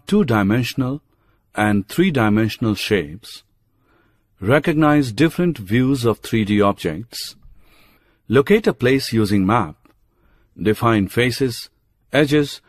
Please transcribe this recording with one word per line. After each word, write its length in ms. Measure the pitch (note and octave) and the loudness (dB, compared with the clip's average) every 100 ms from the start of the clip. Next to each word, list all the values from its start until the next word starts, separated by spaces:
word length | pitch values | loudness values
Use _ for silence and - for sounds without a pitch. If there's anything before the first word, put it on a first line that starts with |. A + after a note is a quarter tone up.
| - | 0
two-dimensional 960 | G#3 E3 A2 G2 A2+ A#2+ - B2+ C#3+ - _ _ _ _ - | 0 2 2 2 0 -2 -4 -6 -6 -12 _ _ _ _ -4
and 320 | G#2 G#2 F#2+ | 0 0 -2
three-dimensional 880 | - F#3+ C3+ A2 G#2 A2 - A2+ G2+ | 0 0 2 2 2 0 -2 -4 -2
shapes, 680 | - G#2 D2 D#2+ - - _ _ _ _ _ _ _ _ _ _ | -2 -2 -2 -12 -18 -20 _ _ _ _ _ _ _ _ _ _
recognize 680 | F#2+ D3 F3 D#3 D#3 D3 C3 | 0 0 2 2 4 4 2
different 480 | G#2 D#3+ - F3+ D3 | 0 0 2 -2 -2
views 460 | F#2+ A#2 C3 C#3 | -2 0 0 0
of 160 | A#2 G#2 | 0 -2
three 240 | - A#2 | -2 -2
D 180 | G#2 G#2 | 0 2
objects, 720 | G2+ G2 F2+ D#2+ A#2 - - - - - - _ _ _ _ _ - | 2 0 -6 -6 -10 -14 -16 -18 -20 -20 -20 _ _ _ _ _ -2
locate 400 | A2+ C#3+ G3+ G#3+ | 0 4 2 2
a 40 | |
place 400 | - B2 C3+ - | 0 0 0 0
using 320 | A2+ G#2+ G2+ | 0 2 2
map, 300 | F#2+ A#2 E2+ - _ _ _ _ _ _ _ - | 2 0 -2 -10 _ _ _ _ _ _ _ -4
define 520 | F2+ G#2 A#2 A2 F#2+ | -2 0 0 0 0
faces, 600 | - B2 A#2 C3 A#2 - _ _ _ _ | 0 -2 0 -4 -4 -14 _ _ _ _
edges, 480 | C3 D3 D3+ C#3+ - | 0 2 2 0 -6